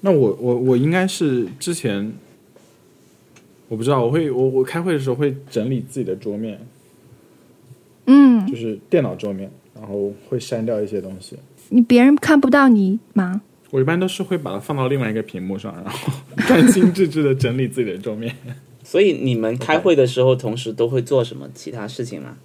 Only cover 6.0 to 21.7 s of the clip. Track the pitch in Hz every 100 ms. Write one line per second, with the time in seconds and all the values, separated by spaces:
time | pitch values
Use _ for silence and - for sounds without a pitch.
6 | 101 92 113 104 110 101 120 _ _ _
7 | _ _ _ _ _ _ _ - _ _
8 | - 269 277 233 190 127 113 104 - 175
9 | 127 92 107 95 98 - _ - 104 101
10 | 101 104 - 127 - 117 110 110 104 101
11 | 92 95 - - - _ - 240 233 240
12 | 254 294 - 302 277 285 269 220 190 208
13 | _ - 180 190 _ _ _ 139 131 170
14 | 185 185 190 175 147 95 - 143 127 139
15 | 117 110 110 92 92 95 98 85 90 -
16 | - - - - - 254 254 190 180 175
17 | 180 151 147 131 127 123 127 131 113 92
18 | 107 107 117 - 123 - _ _ - 175
19 | 202 156 131 117 110 123 131 160 190 160
20 | 127 127 127 127 123 113 117 110 117 131
21 | 120 139 117 - 71 131 -